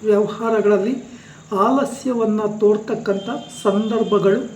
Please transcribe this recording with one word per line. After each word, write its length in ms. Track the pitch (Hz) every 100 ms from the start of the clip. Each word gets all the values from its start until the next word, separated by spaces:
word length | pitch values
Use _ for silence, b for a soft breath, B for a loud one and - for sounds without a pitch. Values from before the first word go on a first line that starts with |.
| 214
ವ್ಯವಹಾರಗಳಲ್ಲಿ 840 | 208 208 - 226 220 202 208 208 269 B B B B B 196 220
ಆಲಸ್ಯವನ್ನು 800 | 269 262 - 262 240 220 214 208 208
ತೋರ್ತಕ್ಕಂಥ 640 | 208 214 - 214 - 196 214 285 - - 214
ಸಂದರ್ಭಗಳು 760 | 196 220 226 185 202 190 220 -